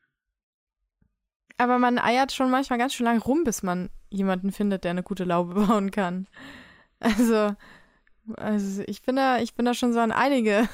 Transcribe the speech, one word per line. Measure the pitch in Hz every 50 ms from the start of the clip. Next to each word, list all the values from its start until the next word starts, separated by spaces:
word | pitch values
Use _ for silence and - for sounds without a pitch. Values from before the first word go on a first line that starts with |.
| _ _ _ _ _ _ _ _ _ _ _ _ _ _ _ _ _ _ _ _ _ _ _ _ _ _ _ _ _ - - -
Aber | 240 240 247 247
man | 247 247 247 240
eiert | - 214 233 254 269 262 -
schon | - 254 254
manchmal | 254 262 277 - 254 233
ganz | 240 277 269
schön | - 240
lang | 233 233 226
rum, | - 226 269 330 339
bis | 247 196 - -
man | 185 175 180 180 - - - - -
jemanden | - 196 196 190 185 185 190 196
findet, | 190 - 208 202 196 185 -
der | 175
eine | 175 180 175
gute | - 196 180 180
Laube | 180 170 175 175 175 175
<laughs> | 202 208
bauen | 185 220 208 196 196
kann. | 190 214 196 175 180 185 190 - _ - - - - - - - - - _ _ _ _
Also, | - 233 208 202 247 226 226 214 214 208 202 - - - - - - _ _ _ _ _ _ _ _ 220 - -
also | - 214 214 208 196 196 196 202 - -
ich | 208 - -
bin | - 254
da, | 269 269 262 254 233
ich | 240 226 -
bin | - 240
da | 240 240
schon | - 254 240 233
so | 233
an | 233 220
einige | - - 240 277 285 254 220 214 202 208 240 -